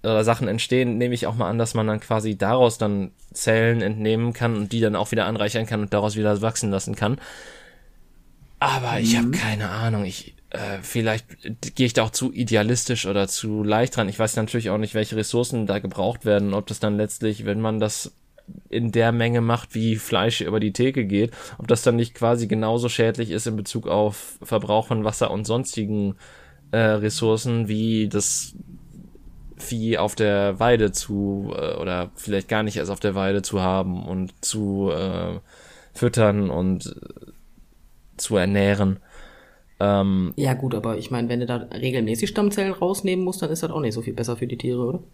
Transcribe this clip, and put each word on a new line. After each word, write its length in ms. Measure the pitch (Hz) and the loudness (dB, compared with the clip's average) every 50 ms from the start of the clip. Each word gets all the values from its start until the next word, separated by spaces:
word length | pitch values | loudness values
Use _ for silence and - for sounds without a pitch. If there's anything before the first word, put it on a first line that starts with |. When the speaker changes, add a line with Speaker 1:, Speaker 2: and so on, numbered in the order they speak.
Speaker 1:
äh, 220 | - 107 113 107 107 | 2 4 4 4 4
Sachen 240 | 113 117 - 131 98 | 4 2 2 0 -2
entstehen, 500 | 104 113 - - 127 127 127 120 113 110 | 0 -2 0 2 2 2 2 2 2 0
nehme 160 | 123 123 123 | 0 0 0
ich 140 | 113 - - | -2 -2 -2
auch 80 | 107 | 0
mal 120 | 117 110 87 | 0 0 0
an, 100 | 110 117 | 0 0
dass 160 | 120 117 - | 0 0 0
man 120 | 117 107 | 0 0
dann 140 | 110 107 107 | 0 -2 -4
quasi 360 | - - 113 110 107 110 104 | -2 -2 -2 0 0 -2 0
daraus 400 | 92 98 98 120 127 127 113 110 | 0 2 2 6 6 6 4 4
dann 360 | - 113 104 101 101 95 90 - _ - - | 2 0 0 0 0 -2 -6 -8 _ -20 -16
Zellen 480 | - - - 113 110 113 113 113 117 117 | -10 -2 2 2 4 4 4 4 2 2
entnehmen 520 | 98 101 107 107 107 107 110 110 117 120 | 0 -2 -2 0 0 2 2 2 0 -2
kann 240 | 117 - 123 117 113 | -2 0 0 0 0
und 160 | 104 104 98 | 0 -2 -2
die 80 | 117 117 | 0 2
dann 160 | 113 107 104 | 2 2 2
auch 160 | 87 104 - | 0 0 0
wieder 140 | - 110 98 | 0 0 0
anreichern 400 | 95 117 104 104 107 104 113 110 | 0 0 0 -2 0 0 -2 -2
kann 140 | 107 117 107 | -2 -2 -4
und 140 | 104 98 - | -2 0 0
daraus 220 | 104 101 107 104 | 0 0 0 0
wieder 260 | 110 107 104 104 101 | 0 2 2 2 2
wachsen 300 | 107 113 110 - - 104 | 0 -2 -2 -2 -2 0
lassen 240 | 98 95 - - 107 | -2 -2 -2 -4 -4
kann. 220 | - 110 107 131 - - - - - - - - - - - - - - - _ - - _ - - _ - - _ - - - - | -2 0 -2 -2 -2 -6 -16 -18 -18 -18 -20 -20 -20 -20 -20 -20 -20 -20 -20 _ -20 -20 _ -20 -20 _ -20 -20 _ -20 -20 -6 -2
Aber 400 | 143 143 135 135 123 120 117 110 | 0 0 0 0 -2 -2 -2 0
ich 160 | 113 113 117 | 2 2 4
hab 100 | 120 117 | 4 2
Speaker 2:
Mhm. 40 | 123 | 0
Speaker 1:
keine 380 | 143 190 - 110 110 104 107 92 | 0 0 -2 -2 -2 -2 -4 -4
Ahnung, 340 | 95 110 113 113 110 104 101 | -4 -2 -2 0 0 0 -2
ich, 300 | 90 - - - - - - _ _ | -4 -6 -10 -14 -16 -20 -20 _ _
äh, 280 | - - 104 101 101 95 | -10 -8 -8 -8 -8 -8
vielleicht 440 | 92 - - 120 113 113 110 110 - - - _ - - 113 - - - - | -10 -4 -2 0 0 0 0 -2 -4 -10 -20 _ -12 -12 -10 -8 -10 -10 0
gehe 100 | - 131 | 2 2
ich 60 | 120 - | 4 4
da 80 | 131 | 2
auch 80 | 113 107 | 2 2
zu 220 | - - 131 127 | 0 -2 -4 -4
idealistisch 760 | - - 123 110 113 107 104 110 123 123 - - 123 113 - | -2 -2 0 2 4 2 4 4 2 0 0 -2 -2 -2 -2
oder 220 | 98 98 101 98 95 | 0 0 0 0 0
zu 340 | - - - 110 107 107 | -2 -6 -4 -4 -2 -2
leicht 340 | 104 104 107 110 123 120 - | 0 2 4 4 2 2 0
dran. 120 | 123 110 98 | -2 -2 -2
Ich 100 | 95 - | 0 0
weiß 180 | 110 110 - | 0 0 0
natürlich 340 | 117 110 110 - 120 113 101 | -2 -2 0 -2 -2 -2 0
auch 80 | 98 104 | 0 0
nicht, 160 | 110 104 - | -2 -2 0
welche 220 | 110 107 - 110 | -2 -2 0 -2
Ressourcen 500 | 110 107 - - 120 120 - - 117 107 | -2 -2 0 0 0 0 0 -2 -2 0
da 120 | 98 98 101 | 0 -2 -2
gebraucht 460 | - 98 92 - 95 104 120 113 - | -2 -6 -4 -2 -2 -2 -2 -2 2
werden, 280 | 110 104 101 101 101 | 4 4 4 4 2
ob 140 | 98 107 101 | 0 -2 -4
das 140 | - 107 - | -6 -6 -2
dann 160 | - 107 104 | 0 0 2
letztlich, 500 | 101 107 104 - - 113 110 104 107 107 | 0 0 -2 -2 -2 -2 -2 -2 -2 -4
wenn 140 | 101 101 107 | -4 -2 0
man 180 | 110 110 110 110 | 0 -2 0 0
das 320 | 110 107 - - - - _ _ _ _ _ - _ - - - - - | 0 0 -2 -6 -8 -10 _ _ _ _ _ -20 _ -20 -20 -20 -12 -6
in 220 | - 117 120 113 | -2 -2 0 2
der 220 | 107 117 113 117 | 4 4 4 4
Menge 280 | 117 117 113 117 117 120 | 4 2 2 2 2 2
macht, 360 | 117 113 117 117 - - - | 2 2 2 0 -2 -6 -4
wie 180 | 113 113 113 110 | -2 0 0 0
Fleisch 460 | 104 - - 117 92 98 117 113 - | 0 -2 0 0 2 2 2 0 0
über 180 | - 82 104 110 | -2 0 0 0
die 140 | 107 107 | 0 0
Theke 320 | 95 - 120 135 135 143 113 | 2 2 2 2 2 0 -2
geht, 260 | 95 101 101 110 127 - - - - - - | 2 2 2 2 2 -2 -12 -16 -16 -14 -12
ob 100 | - - | 2 2
das 140 | 120 117 | 2 4
dann 120 | - 127 120 | 4 4 4
nicht 200 | 117 120 120 - | 4 0 -2 -2
quasi 320 | - 120 117 120 120 117 101 | 0 2 2 2 2 2 0
genauso 400 | 107 110 110 110 117 120 117 123 | 0 0 2 2 0 0 0 -2
schädlich 420 | - - 113 113 113 - 117 107 | 2 2 2 2 2 0 -4 -2
ist 160 | 80 110 - | -2 -4 -2
in 80 | 120 110 | -4 -4
Bezug 320 | 107 98 - - 117 104 | -4 -6 -6 -6 -6 -2
auf 520 | - 87 104 107 107 104 - - - - - | 0 2 2 2 2 0 -4 -14 -16 -16 -18
Verbrauch 460 | - - 117 107 98 98 104 110 113 - | -6 -2 -2 -2 0 2 0 0 2 0
von 160 | 123 110 107 | -2 0 0
Wasser 260 | 110 - - 120 - | -2 0 0 0 0
und 160 | - 101 107 | 0 -4 -2
sonstigen, 680 | 101 110 123 131 - - 117 107 101 107 104 101 98 95 - - - - - - - - - - - | 0 0 0 -2 -4 -4 -4 -4 -2 -2 0 -2 -2 -4 -6 -16 -20 -20 -20 -20 -20 -20 -20 -8 -2
äh, 60 | - 113 | 2 4
Ressourcen, 880 | 113 110 110 107 104 107 - - 117 110 110 110 - 123 117 117 113 101 | 4 4 4 4 0 -2 0 0 2 2 2 2 2 0 0 0 0 0
wie 400 | 107 107 110 113 113 110 107 101 | 0 0 0 2 2 2 0 2
das 460 | - 104 101 - - - - - - - - - - - - - - - - - - - - - - - - - - | 0 0 0 0 -2 -4 -6 -8 -12 -18 -18 -18 -18 -20 -20 -20 -20 -20 -20 -20 -20 -20 -20 -20 -20 -18 -18 -18 -18
Vieh 420 | - - - 123 113 110 113 113 78 | -14 -8 -6 -4 -2 0 0 2 2
auf 180 | 92 107 - | 2 0 2
der 420 | - 110 104 101 101 101 101 95 95 | 2 2 4 4 4 2 2 2 2
Weide 320 | 113 120 123 113 107 101 | 4 6 6 6 4 2
zu, 640 | - - - - 104 98 101 98 98 98 98 - - | 2 -2 -6 -4 -2 -2 0 0 -2 -2 -4 -6 -4
äh, 200 | - - - - | -4 -4 -4 -4
oder 340 | - 80 92 90 90 90 98 - | -4 -4 -2 -2 -2 -4 -6 -8
vielleicht 320 | - - 104 101 98 92 - | -12 -6 -2 -2 -2 -2 0
gar 160 | 113 107 110 | 0 0 0
nicht 120 | 107 104 | 0 -2
erst 140 | 104 92 90 | -4 -4 -4
auf 80 | 98 - | -4 -2
der 160 | - 104 95 | -2 0 0
Weide 280 | 98 95 95 98 101 | 2 0 2 0 0
zu 180 | 95 - 104 98 | -2 0 -2 0
haben 440 | 92 92 92 95 92 92 90 92 95 | 2 2 2 2 0 0 -4 -4 -6
und 280 | 78 92 95 95 92 - _ - | -4 -4 -4 -4 -6 -8 _ -6
zu, 460 | - - 110 104 98 98 98 98 95 | -4 -2 -2 -2 0 0 0 0 0
äh, 480 | 78 78 95 95 90 87 87 87 87 87 - _ - - - - - - - - - | 0 0 -2 -2 -4 -4 -4 -6 -6 -8 -12 _ -20 -20 -20 -20 -20 -20 -20 -20 -4
füttern 560 | - 120 120 - 117 110 104 101 104 101 92 | 0 0 2 4 6 4 6 6 4 0 0
und, 360 | 67 82 92 95 95 - - | 0 0 2 0 0 0 -4
äh, 440 | - - - - - - - - - - - - - - - - _ _ _ - - - - _ - - | -10 -14 -14 -16 -16 -18 -18 -18 -20 -20 -20 -20 -20 -20 -20 -20 _ _ _ -20 -20 -20 -20 _ -20 -12
zu 200 | - - - 113 | -10 -4 0 2
ernähren. 600 | 98 90 98 101 101 98 101 101 101 101 95 95 - - - - - - - - - - - _ _ _ _ - _ | 2 4 4 4 4 4 4 4 4 4 2 2 0 -6 -20 -20 -20 -20 -20 -20 -20 -20 -20 _ _ _ _ -4 _
Ähm, 540 | 101 101 101 98 98 98 95 95 92 85 - | 2 4 4 4 4 2 2 2 0 0 -2
Speaker 2:
Ja 180 | - 143 131 127 | -2 0 0 0
gut, 200 | 120 135 127 113 | 0 -2 -2 -4
aber 240 | 107 101 113 110 - | -2 -2 -4 -4 -4
ich 120 | 117 - | -6 -4
mein, 160 | 127 120 120 117 | -4 -4 -2 -2
wenn 120 | 120 120 | -2 -2
du 60 | 123 | -2
da 100 | 117 123 | -2 -4
regelmäßig 760 | 120 - - - - 127 131 127 127 113 110 113 113 214 196 | -4 -6 -8 -8 -4 -4 -2 0 0 0 0 0 -2 -2 -2
Stammzellen 420 | - 220 208 202 202 - 196 190 | 0 0 0 2 2 0 -2 -2
rausnehmen 520 | 185 - 180 180 190 190 196 190 185 185 185 | -2 0 0 0 0 0 0 0 0 0 0
musst, 180 | 190 185 - | -2 -2 -4
dann 80 | 175 147 | -4 -4
ist 120 | 160 165 | -2 -2
das 80 | - 160 | -4 -4
auch 100 | 165 156 | -2 -2
nicht 140 | 143 113 110 | -2 -2 -2
so 80 | 117 | -2
viel 100 | 113 113 - | -6 -6 -4
besser 220 | - 117 117 120 | -4 -4 -4 -4
für 100 | 113 127 120 | -4 -4 -6
die 100 | 127 117 | -6 -6
Tiere, 260 | - 127 123 123 123 | -4 -2 -2 -2 -2
oder? 160 | 120 151 175 - - | -2 -4 -6 -8 -12